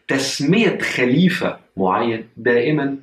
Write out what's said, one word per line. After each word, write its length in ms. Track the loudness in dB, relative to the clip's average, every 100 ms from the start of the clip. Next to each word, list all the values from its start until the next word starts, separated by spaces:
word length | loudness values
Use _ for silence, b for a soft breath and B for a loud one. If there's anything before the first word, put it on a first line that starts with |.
| -6
تسمية 720 | -4 -4 -2 0 2 2 0
خليفة 800 | -4 -2 2 4 4 2 -4 -6 _ -4
معين 520 | 0 0 -2 -4 -8 -6
دائمًا 640 | 0 2 2 0 -2 -6